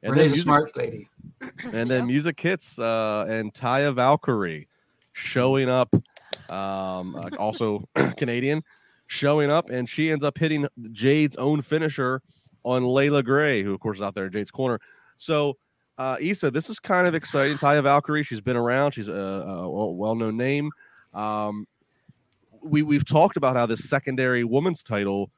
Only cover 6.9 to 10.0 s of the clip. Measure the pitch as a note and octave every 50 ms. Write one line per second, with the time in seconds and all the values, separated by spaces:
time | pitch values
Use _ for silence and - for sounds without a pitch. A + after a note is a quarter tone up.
6.9 | F#2 F#2 F#2 F#2 F2 - E2+ F2+ - - G2+ G#2+ G#2+ - A#2+ A2 G#2 G2+ G2 -
7.9 | _ - C3+ - - - D3 A#2+ A#2 A#2+ B2+ C3+ D3 D#3 D#3 _ _ _ _ _
8.9 | _ _ _ _ - - - C#3+ D3 D3+ D3 C#3+ D3 D#3+ E3+ - B2 B2+ B2 A#2+
9.9 | - -